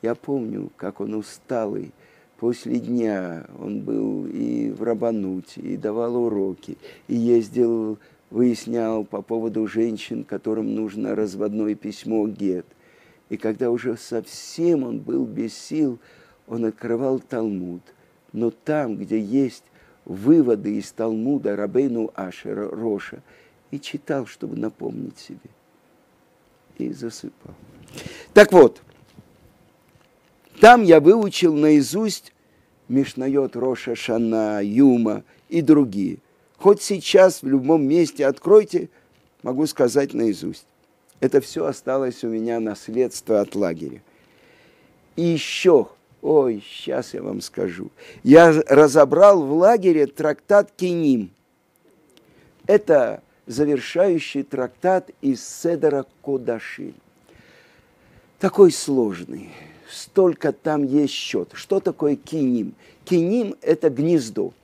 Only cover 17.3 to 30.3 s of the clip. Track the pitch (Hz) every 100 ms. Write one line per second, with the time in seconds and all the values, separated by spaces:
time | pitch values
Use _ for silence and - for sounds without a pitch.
17.3 | 123 113 98 90 87 _ _ _ _ _
18.3 | 117 113 - - 151 131 104 101 110 101
19.3 | 131 135 - _ _ _ _ - 92 110
20.3 | 165 127 107 101 104 101 - 113 110 117
21.3 | 143 - 101 101 123 139 117 110 - 95
22.3 | - - 104 104 - 113 101 - - _
23.3 | _ _ _ _ 143 - 143 - 143 117
24.3 | - 110 - 110 - - 113 110 - -
25.3 | - - _ _ _ _ _ _ _ _
26.3 | _ _ _ _ _ 123 135 120 - -
27.3 | _ - - - - - - - - -
28.3 | - 202 185 131 - _ _ _ - _
29.3 | _ _ _ _ _ _ _ _ _ _